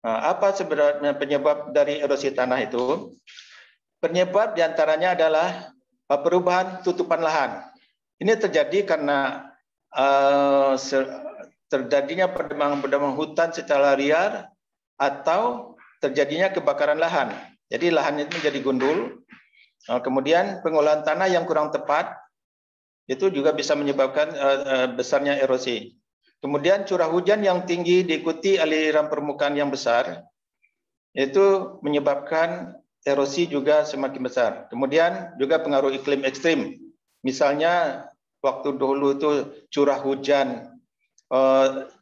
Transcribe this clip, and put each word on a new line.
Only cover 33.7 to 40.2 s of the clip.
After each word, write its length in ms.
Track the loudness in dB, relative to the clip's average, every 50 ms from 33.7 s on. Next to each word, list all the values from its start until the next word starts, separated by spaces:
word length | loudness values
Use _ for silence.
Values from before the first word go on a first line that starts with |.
| 4 4 2
semakin 360 | 0 -4 -4 -6 -6 -6 -6 -8
besar. 260 | -4 0 0 0 0 0 -6 -14 -12
Kemudian 680 | -4 -4 -2 0 2 2 2 2 0 -4 -10 -12 -4 -4
juga 200 | 0 0 0 0
pengaruh 320 | 0 0 0 2 2 2 -2
iklim 320 | -2 -2 -2 -2 0 0
ekstrim. 520 | -4 -4 0 0 0 2 2 -2 -6 -10 -14 -20 -20 _ _ _ _ _ _ -6
Misalnya 800 | -6 0 2 2 2 2 2 2 2 2 2 2 0 -2 -8 -12 -18 _ _ _ _ _ _ -2
waktu 320 | -2 -2 -2 -4 -4 -2
dulu 400 | 0 0 0 0 2 2 0 0
itu 120 | 2 0 0 0 0 -2 -4 -12 -20 _ _ 0
curah 280 | 2 2 2 2 0
hujan, 760 | 0 -4 -4 -2